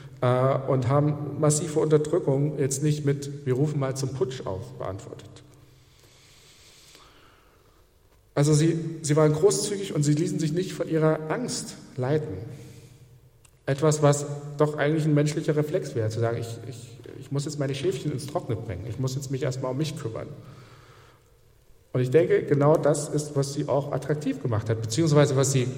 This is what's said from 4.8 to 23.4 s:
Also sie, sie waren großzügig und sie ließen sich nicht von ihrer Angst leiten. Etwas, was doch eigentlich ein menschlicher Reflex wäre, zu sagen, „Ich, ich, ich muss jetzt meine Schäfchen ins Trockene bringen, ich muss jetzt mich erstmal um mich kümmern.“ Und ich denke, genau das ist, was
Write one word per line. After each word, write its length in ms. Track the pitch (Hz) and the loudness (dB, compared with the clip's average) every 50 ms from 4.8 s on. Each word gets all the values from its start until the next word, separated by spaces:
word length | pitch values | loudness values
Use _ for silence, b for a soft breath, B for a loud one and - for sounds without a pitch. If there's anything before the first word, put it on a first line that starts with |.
| - - 95 104 - - - - - - - - - - b b b b b b b b b b b b b b b b b b b b b b b b b b b b b b b b b b b b b b b b b b b b b b b _ _ _ _ _ _ _ _ _ - | -8 -8 -8 -8 -12 -14 -16 -16 -16 -18 -20 -20 -20 -20 b b b b b b b b b b b b b b b b b b b b b b b b b b b b b b b b b b b b b b b b b b b b b b b _ _ _ _ _ _ _ _ _ 0
Also 180 | 139 143 151 151 | 2 4 4 4
sie, 240 | 143 160 170 170 165 - - - - | 4 4 4 2 0 -2 -6 -8 -6
sie 140 | - 139 147 | -2 2 4
waren 180 | 156 156 151 147 | 4 6 4 6
großzügig 640 | - 185 208 - - - - 202 196 - - - | 6 4 4 4 2 -2 -4 -4 -4 -4 -2 -2
und 80 | 151 143 | 0 2
sie 100 | 147 147 | 2 2
ließen 240 | 151 175 185 - 147 | 2 2 0 0 -2
sich 140 | 165 151 156 | -2 0 0
nicht 200 | 180 190 185 - | -2 -4 -4 -4
von 140 | - 165 | -6 -4
ihrer 440 | 147 160 160 156 156 156 156 156 156 | -2 0 2 2 2 2 0 -2 -4
Angst 440 | 175 233 254 180 - - - - - - - - - | -4 -4 -4 -4 -6 -8 -8 -10 -14 -16 -18 -12 -8
leiten. 420 | 127 127 131 151 151 - - 95 92 - B B B B B B B B B B B B B B - - _ _ _ - _ _ _ _ | -4 -2 0 0 0 -2 -4 -8 -10 -10 B B B B B B B B B B B B B B -20 -20 _ _ _ -20 _ _ _ _
Etwas, 360 | 143 139 - 156 156 147 151 | -4 0 2 2 2 4 4
was 240 | 151 143 143 - - - - - - - - | 4 4 4 2 0 -6 -8 -10 -10 -8 0
doch 200 | - 151 147 - | 2 2 2 2
eigentlich 280 | - 139 147 160 160 151 | 0 0 2 2 2 2
ein 80 | 156 147 | 4 4
menschlicher 420 | 143 147 151 - 165 151 160 151 | 4 4 2 0 0 -2 0 0
Reflex 400 | 151 147 147 165 196 - - - | 0 0 0 -2 -4 -4 -4 -4
wäre, 140 | 117 110 110 | -2 -2 -2
zu 100 | 107 113 | -2 0
sagen, 180 | 117 117 117 | -2 0 -2
„Ich, 220 | 120 117 - - - - | -2 -6 -8 -10 -12 -12
ich, 300 | 139 127 - - - - - - - - - | -14 -14 -14 -16 -18 -18 -18 -18 -18 -16 -16
ich 120 | - - | -10 -6
muss 140 | 139 143 139 | -6 -4 -4
jetzt 140 | 156 - 143 | -4 -4 -4
meine 160 | 139 135 135 | -4 -4 -4
Schäfchen 360 | - 147 185 185 - - 147 | -2 -2 -2 -2 -2 -4 -4
ins 160 | 139 123 - | -4 -4 -6
Trockene 280 | - - 180 - - 113 | -6 -6 -6 -4 -4 -4
bringen, 300 | - - - 92 87 107 | -4 -4 -6 -8 -8 -8
ich 120 | 123 110 131 | -8 -6 -4
muss 160 | 131 127 - | -4 -4 -4
jetzt 160 | 135 - - | -6 -6 -6
mich 120 | 139 127 117 | -4 -4 -4
erstmal 280 | 127 127 127 127 127 | -4 -4 -4 -4 -4
um 60 | 127 | -2
mich 200 | 135 156 139 - | -2 -4 -4 -4
kümmern.“ 300 | - - 113 - - - - - - B B B B B B B B B B B B B B B B B _ _ _ _ _ _ _ _ - - _ _ _ - | -6 -8 -8 -8 -8 -10 -12 -14 -16 B B B B B B B B B B B B B B B B B _ _ _ _ _ _ _ _ -20 -20 _ _ _ -2
Und 80 | 127 | 0
ich 100 | 127 127 | 2 4
denke, 320 | 127 160 175 190 202 202 - | 6 6 6 6 4 2 2
genau 320 | - 147 135 139 147 160 | 2 2 4 6 6 4
das 340 | 160 139 143 151 - - - | 4 4 2 2 2 -2 -2
ist, 260 | - 147 151 - - | -2 -4 -4 -2 -2
was 180 | 139 | -2